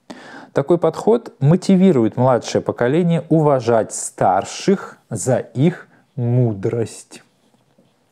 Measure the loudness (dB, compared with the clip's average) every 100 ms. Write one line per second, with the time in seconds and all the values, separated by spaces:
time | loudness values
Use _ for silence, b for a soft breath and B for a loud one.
0 | _ B B B B -4 0 0 0 -2
1 | 0 0 -2 -2 2 2 4 4 4 4
2 | 0 0 2 0 0 -4 -2 -2 0 0
3 | 0 0 0 2 2 0 2 0 0 -6
4 | -10 -2 0 0 -2 -6 -2 -2 -2 -20
5 | -14 -8 -2 -2 -4 0 0 0 -14 b
6 | b -6 -2 0 0 0 -4 -4 -6 -8
7 | -20 -20 _ _ _ _ _ _ _ _
8 | _